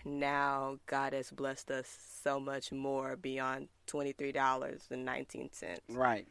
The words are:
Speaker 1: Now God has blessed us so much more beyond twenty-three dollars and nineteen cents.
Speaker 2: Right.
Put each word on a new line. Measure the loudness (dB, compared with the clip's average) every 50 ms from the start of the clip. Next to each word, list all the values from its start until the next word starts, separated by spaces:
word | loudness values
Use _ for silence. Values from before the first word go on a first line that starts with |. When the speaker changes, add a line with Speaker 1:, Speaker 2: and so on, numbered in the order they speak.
| -6
Speaker 1:
Now | -2 0 2 2 4 4 4 4 4 4 2 0 -2 -4 -6 -4
God | 0 0 2 2 2
has | 0 -2 -2 -4
blessed | -4 -2 -2 -2 -2 -4 -4 -4
us | -2 -2 -4 -6 -10 -16 -16 -14 -6 -2 0
so | 2 2 2
much | 0 -2 -2 -4 -4 -4
more | -4 -2 0 0 2 0 0 -2 -4
beyond | -4 -4 -4 -2 0 0 0 0 -2 -4 -8 _ _ _
twenty-three | -6 -2 -2 -2 -2 -2 -2 -2 0
dollars | 2 4 6 6 4 4 0 -4 -6 -8 -8 -6
and | -6 -4 -2
nineteen | -2 -2 -4 -4 -6 -8 -8 -8 -8
cents. | -8 -8 -8 -8 -8 -8 -8 -4
Speaker 2:
Right. | 2 4 6 6 6 4 -2 -8